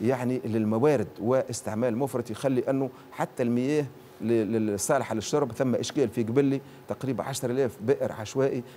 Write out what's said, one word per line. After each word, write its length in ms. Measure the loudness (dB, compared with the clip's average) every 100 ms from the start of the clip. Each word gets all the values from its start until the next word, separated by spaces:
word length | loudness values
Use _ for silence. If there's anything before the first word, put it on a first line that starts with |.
يعني 400 | 0 0 0 -2 0
للموارد 640 | 0 2 4 4 4 0 -2
واستعمال 760 | 0 2 0 -4 -6 -2 0 0
مفرط 340 | -2 -4 -6
يخلي 380 | -4 0 0 0
أنه 200 | 0 -2 -6 -12
حتى 320 | -6 -4 -2
المياه 420 | 0 2 2 0 0 -6 -20 -6
ل-، 60 | 2
ل-، 460 | 2 2 2 0
الصالحة 420 | 0 2 0 0 -4
للشرب 360 | 0 0 0
ثم 240 | 0 0 0
إشكال 340 | 0 0 0
في 140 | 0
قبلي 380 | 0 2 4 2 -4 -12 -8
تقريباً 340 | -6 -4 -4
عشر 260 | -4 -4 -2
آلاف 280 | 0 0 0
بئر 300 | 0 2 0
عشوائي، 520 | -4 -6 0 0 0 -6